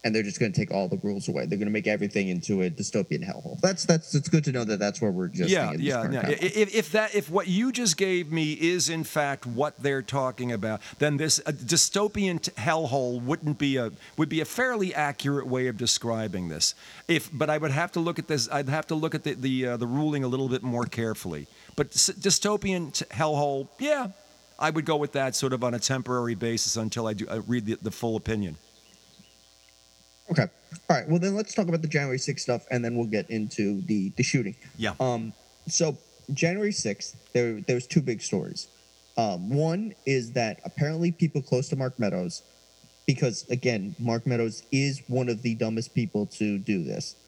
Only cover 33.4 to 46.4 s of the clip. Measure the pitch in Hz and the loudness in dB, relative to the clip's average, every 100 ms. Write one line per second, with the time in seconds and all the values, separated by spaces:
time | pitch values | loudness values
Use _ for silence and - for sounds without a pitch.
33.4 | 107 - 101 101 90 107 95 - 135 139 | -4 0 0 0 0 0 0 0 0 2
34.4 | 104 110 - - 110 92 127 120 113 - | 0 -8 -16 -4 -4 0 0 0 -4 -12
35.4 | - - - - 165 135 - - - 139 | -20 -16 -4 0 0 0 -10 -20 -8 0
36.4 | 165 190 208 208 107 98 - - - 123 | 0 2 0 0 -2 -4 -8 -14 -2 0
37.4 | 120 110 95 123 - - 131 113 - 98 | 0 -2 0 -2 2 2 2 -4 -2 -2
38.4 | - - - - - - - - 110 90 | -2 -8 -12 -20 -20 -20 -8 0 0 0
39.4 | 92 139 156 175 220 - - 135 117 123 | 0 2 2 0 -4 -6 0 0 0 -2
40.4 | 110 90 - - 147 160 170 165 160 147 | -2 -4 -10 -2 0 2 0 2 2 0
41.4 | 131 127 135 135 127 127 104 92 90 - | 2 0 2 -2 -2 0 0 0 -4 -6
42.4 | - - - - - - - 131 135 104 | -16 -20 -20 -20 -20 -6 0 2 2 0
43.4 | - 123 127 113 98 85 117 113 120 120 | -2 0 2 0 -2 -4 -2 0 0 0
44.4 | 117 104 - 135 139 135 - 123 123 110 | 0 -4 -2 0 0 -2 -2 0 0 0
45.4 | 120 113 113 113 113 - 110 104 101 - | 0 0 0 0 -2 -2 0 0 -2 -2